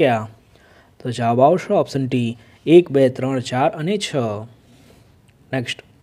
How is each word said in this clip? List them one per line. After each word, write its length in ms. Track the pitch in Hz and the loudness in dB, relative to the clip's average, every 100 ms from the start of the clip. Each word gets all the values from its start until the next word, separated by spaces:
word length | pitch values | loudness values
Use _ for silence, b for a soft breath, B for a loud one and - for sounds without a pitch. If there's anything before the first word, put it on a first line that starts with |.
કયા? 260 | 143 117 107 - _ b b b b - | 2 0 -4 -16 _ b b b b -14
તો 100 | 127 | -10
જવાબ 300 | 117 117 120 | -4 0 4
આવશે 320 | 139 180 - | 4 2 0
ઓપ્શન 300 | 196 143 139 131 | -2 -2 -4 -2
ડી, 300 | 131 117 120 b b - | -2 -2 -6 b b 4
એક, 260 | 170 175 | 6 6
બે, 160 | 135 131 | 4 2
ત્રણ, 320 | 127 131 135 | 2 -4 -4
ચાર 300 | 127 127 156 | -4 -2 0
અને 260 | 156 156 208 | -2 -4 -4
છ. 120 | - 147 117 104 120 _ b b b b b b _ _ _ | -4 -4 -4 -6 -12 _ b b b b b b _ _ _
નેક્સ્ટ, 280 | 131 120 - - _ | -6 -6 -10 -18 _